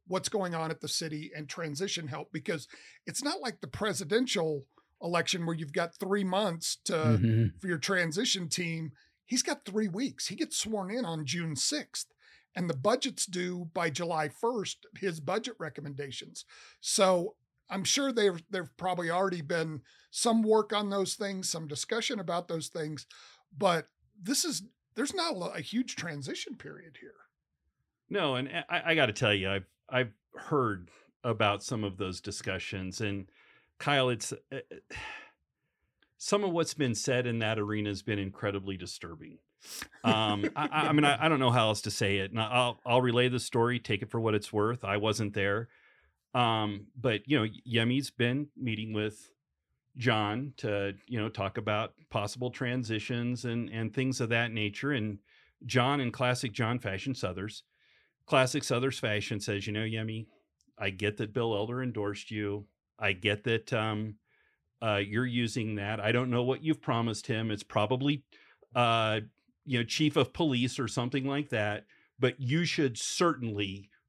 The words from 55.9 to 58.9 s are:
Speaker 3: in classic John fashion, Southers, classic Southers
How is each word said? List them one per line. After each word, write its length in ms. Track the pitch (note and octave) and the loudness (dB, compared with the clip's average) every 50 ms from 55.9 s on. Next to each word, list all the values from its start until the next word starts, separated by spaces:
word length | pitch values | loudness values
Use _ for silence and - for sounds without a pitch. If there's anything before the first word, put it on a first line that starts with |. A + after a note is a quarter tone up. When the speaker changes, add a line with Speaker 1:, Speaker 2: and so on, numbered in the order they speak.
| C#3+ C#3+ | 2 0
Speaker 3:
in 120 | C3 A#2+ | 0 -2
classic 400 | - - B2+ B2 B2+ - - A#2+ - | -2 0 2 2 2 0 -2 -4 -2
John 260 | - A#2+ A2 B2 B2 | 0 0 0 0 0
fashion, 340 | - G2+ F#2+ F#2 - C#3 B2 | -2 -4 -6 -4 -4 -6 -4
Southers, 500 | - - F#2 F2+ F#2 G2 A2 - - - _ _ _ _ _ _ _ _ _ _ _ _ | -4 -4 -4 -4 -4 -6 -6 -8 -10 -18 _ _ _ _ _ _ _ _ _ _ _ _
classic 380 | - D#3 C3+ C3 B2+ - C#3+ - | 2 4 4 6 4 2 -2 0
Southers 340 | - C3 A#2+ B2+ C3+ | 0 0 2 2 0